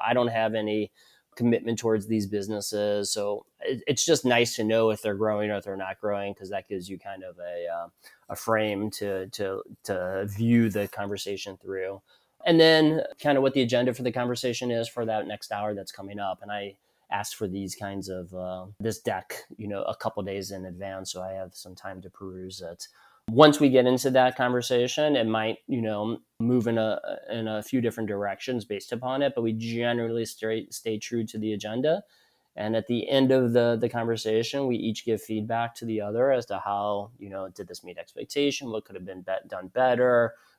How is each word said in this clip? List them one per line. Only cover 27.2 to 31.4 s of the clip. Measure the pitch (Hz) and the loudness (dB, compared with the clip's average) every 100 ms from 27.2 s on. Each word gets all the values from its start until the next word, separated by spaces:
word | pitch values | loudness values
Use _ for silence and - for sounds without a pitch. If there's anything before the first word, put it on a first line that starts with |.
| - | -8
in | 117 110 | -6 -4
a | 107 | -4
few | 107 131 | -2 0
different | 117 113 107 | 0 -2 -4
directions | 101 101 95 - 123 104 | -2 -4 -6 -4 -4 -4
based | 101 - | -8 -6
upon | 120 127 135 | -6 -4 0
it, | 139 123 | 0 0
but | |
we | 113 | -2
generally | 110 117 117 120 120 117 117 113 | -2 -4 -2 0 0 -2 -2 -4
stay, | - 110 110 - | -6 -4 -4 -6
stay | - 113 107 | -8 -6 -6
true | - 120 110 | -4 -4 -4
to | |
the | 110 | -4